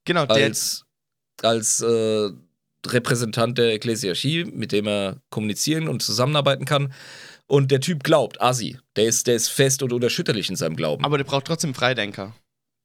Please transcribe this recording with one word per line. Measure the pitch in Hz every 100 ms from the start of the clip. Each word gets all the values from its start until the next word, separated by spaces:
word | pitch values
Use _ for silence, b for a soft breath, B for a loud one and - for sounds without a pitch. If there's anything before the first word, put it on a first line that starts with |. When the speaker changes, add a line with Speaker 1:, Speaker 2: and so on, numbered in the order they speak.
Speaker 1:
Genau, | - 175 139
der | 113
Speaker 2:
als, | 135 107 - - _ _ _ _ _ -
als, | 110 113 107 -
äh, | 117 113 110 110 104 65 _ _ _ _ -
Repräsentant | 123 120 120 117 117 117 127
der | 117
Ekklesiarchie, | 107 117 107 98 82 131 165
mit | 175 - 107
dem | 104 104
er | 101 98 - _
kommunizieren | - 107 101 147 160 160
und | 120
zusammenarbeiten | - - 131 151 139 135
kann. | 135 147 139 B B B B B -
Und | 139 135
der | 135
Typ | 151 156
glaubt, | - 156 107 -
Asi, | 120 127 92 - _ -
der | 113
ist, | 110 -
der | 117
ist | -
fest | - 135 131
und | 131
unerschütterlich | 120 120 - 170 113 90
in | 90
seinem | 82 80
Glauben. | 78 73
Speaker 1:
Aber | 143 147
der |
braucht | 135 139 151
trotzdem | 165 160
einen |
Freidenker, | 123 123 120 101 - 101 - _ _ _ _